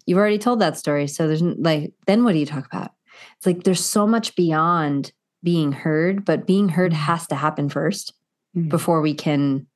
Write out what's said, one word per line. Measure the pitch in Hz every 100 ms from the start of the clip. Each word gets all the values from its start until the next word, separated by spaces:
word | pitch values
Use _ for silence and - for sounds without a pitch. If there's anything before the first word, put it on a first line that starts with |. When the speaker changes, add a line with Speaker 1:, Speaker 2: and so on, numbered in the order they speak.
| -
Speaker 1:
you've | 180
already | 208 208
told | 247 240
that | 175 -
story? | - 147 143
So | - 160
there's | 156
n-, | 175 -
like, | 165 151 147 - -
then | 214
what | 240
do | 160
you | 139
talk | 143 -
about? | 185 185 - _ - - _
It's | 190
like, | 175
there's | 190 175
so | - 220 208
much | 226 220
beyond | - 170 156 165 175 147 143 135 - _ _
being | 170 170 147
heard, | 135 165 156 175 196
but | 202 156 -
being | 190 202
heard | 160 180
Speaker 2:
Mm-hmm. | 160
Speaker 1:
has | 151 170 -
to |
happen | 139 151 151 143
first | 139 160 202 - - _ _ _ 175
Speaker 2:
Mm-hmm. | 165
Speaker 1:
before | 165 - 165
we | 151
can | 147 160 143 143 135 -